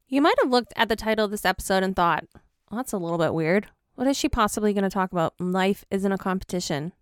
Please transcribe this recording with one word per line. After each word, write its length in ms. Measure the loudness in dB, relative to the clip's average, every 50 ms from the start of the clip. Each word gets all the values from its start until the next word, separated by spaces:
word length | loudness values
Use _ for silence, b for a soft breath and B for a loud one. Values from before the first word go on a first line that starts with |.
| _
You 140 | _ 0 2
might 160 | 4 4 4 4
have 100 | 2 2
looked 220 | 2 2 0 0 -2
at 140 | -2 0 0
the 40 | 0
title 300 | -2 -2 0 0 0 0
of 60 | 0
this 160 | -2 -2 -2
episode 360 | -2 -2 -2 -2 0 0 2
and 140 | 2 0 2
thought, 300 | 2 2 2 2 0 -4 -8 -16 -20 -20 _ _ _ _ _
"Well, 60 | -10
that's 160 | -10 -6 -6
a 60 | -6 -4
little 180 | -4 -2 0
bit 160 | 0 0 0
weird. 360 | 0 0 0 2 2 0 0 -4 _ _ _ _ _
What 120 | -2 0
is 80 | 0 0
she 120 | 0 0 0
possibly 460 | 0 0 0 0 0 0 0 0 2
gonna 160 | 2 0 0
talk 200 | 0 -2 -2 -2
about? 220 | -2 -2 -2 -2 -2 -4
Life 460 | -4 -2 0 2 2 0 0 -2 -4 -6
isn't 220 | -4 -2 0 0
a 60 | -2 -2
competition. 720 | -2 -4 -4 -4 -4 -6 -6 -6 -4 -4 -4 -4 -4 -6 -10 _